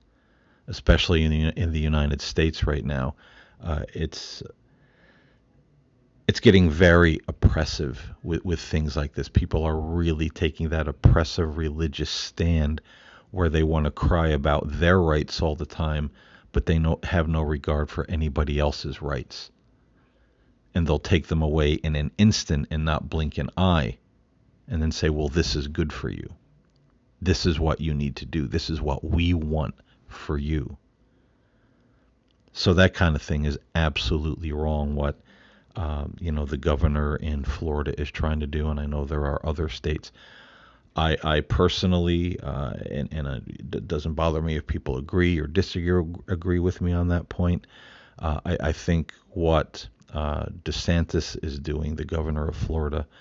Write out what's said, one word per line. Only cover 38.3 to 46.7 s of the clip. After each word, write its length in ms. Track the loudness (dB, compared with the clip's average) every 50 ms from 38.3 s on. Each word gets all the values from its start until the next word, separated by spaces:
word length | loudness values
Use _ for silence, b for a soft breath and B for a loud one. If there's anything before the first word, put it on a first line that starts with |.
| -2 -2
to 80 | -4
do, 200 | -4 -4 -2 -2 -2
and 100 | -2 -4
I 80 | -4
know 180 | -4 -4 -4 -4
there 200 | -4 -4 -2 -2
are 200 | -2 -4 -4 -4
other 240 | -4 -4 -4 -4 -6
states. 420 | -6 -6 -4 -4 -4 -4 -8 -14 B B B B B B B B B B B B B B B _ -2
I, 220 | 0 2 2 0 0 0
I 180 | 0 0 0
personally, 1000 | 0 0 2 2 4 2 2 0 0 2 2 2 2 2 2 0 0 -2 -4 -6
uh, 340 | -8 -8 -6 -6 -6 -6 -8 -8 -8 -8
and, 240 | -6 -6 -6 -6 -6
and, 140 | -6 -6
uh, 120 | -6 -6 -8 -10
it 400 | -12 -14 -14 -10 -8 -8 -8 -4
doesn't 280 | -4 -4 -4 -2 -2 -2
bother 260 | 0 0 2 2 0
me 160 | 0 -2 -2
if 100 | -2 -4
people 300 | -4 -6 -4 -4 -4 -4
agree 420 | -4 -4 -2 2 2 4 4 4 2
or 80 | -2
disagree, 560 | 0 0 0 0 0 -4 -2 0 2 2 2 0 -2 -6 -10 -6
agree 320 | -6 -6 -2 0 0 2 2
with 220 | 2 0